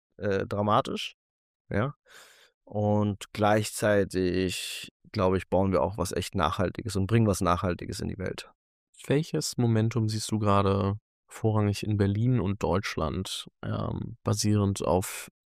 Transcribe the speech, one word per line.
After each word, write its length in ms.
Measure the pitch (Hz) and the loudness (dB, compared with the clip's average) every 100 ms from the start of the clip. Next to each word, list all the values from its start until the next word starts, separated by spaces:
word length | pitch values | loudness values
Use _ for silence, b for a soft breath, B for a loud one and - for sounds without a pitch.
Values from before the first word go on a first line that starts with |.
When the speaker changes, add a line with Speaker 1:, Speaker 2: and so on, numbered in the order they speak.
| _ - | _ -8
Speaker 1:
äh, 300 | 101 98 101 | -2 -2 -2
dramatisch, 720 | 101 104 117 - - - - _ _ _ _ _ | -2 2 2 0 -8 -10 -14 _ _ _ _ _
ja. 260 | 98 135 - B B B B B B | -4 -2 -6 B B B B B B
Und 680 | - 107 104 104 104 101 - | -10 -2 2 2 2 -2 -8
gleichzeitig, 1600 | - 104 110 107 - 107 104 95 92 92 90 92 - - - - _ - | 0 2 2 0 -2 2 2 2 0 0 0 -2 -4 -8 -10 -14 _ -10
glaube 260 | 104 92 95 | 0 2 2
ich, 140 | - | 0
bauen 220 | 92 95 | 0 2
wir 100 | 85 | 2
auch 160 | 85 98 | 0 -2
was 140 | 85 | -4
echt 220 | - - | -4 -4
Nachhaltiges 640 | 98 78 - 90 - 110 98 | 0 0 0 -2 0 0 0
und 100 | 95 | 2
bringen 200 | 117 107 | 4 4
was 160 | 92 | 2
Nachhaltiges 580 | 87 87 90 87 - - | 2 2 0 -2 -6 -6
in 80 | 87 | -6
die 100 | 87 | -6
Welt. 320 | 92 - - _ _ _ _ _ - | -8 -8 -14 _ _ _ _ _ -2
Speaker 2:
Welches 520 | 139 160 156 - - | 0 0 -4 -4 0
Momentum 500 | 117 110 113 117 110 | 2 4 2 0 -2
siehst 220 | 110 - | -2 -4
du 80 | 107 | 0
gerade 560 | 104 101 98 98 98 101 _ _ _ | 4 4 4 2 0 -2 _ _ _
vorrangig 580 | - 110 107 104 101 | -4 0 2 2 0
in 120 | - 104 | -2 2
Berlin 420 | 101 101 123 123 | 2 2 2 2
und 240 | 92 98 | 0 -2
Deutschland, 840 | 78 92 - - 78 85 98 - - _ | 0 0 -2 -4 -2 -2 -6 -8 -12 _
ähm, 540 | 104 107 107 - - 117 | -6 -4 -4 -4 -8 -6
basierend 580 | 104 104 107 104 101 95 | -2 0 2 2 2 0
auf 460 | - 90 - - - _ _ | 0 0 0 -10 -16 _ _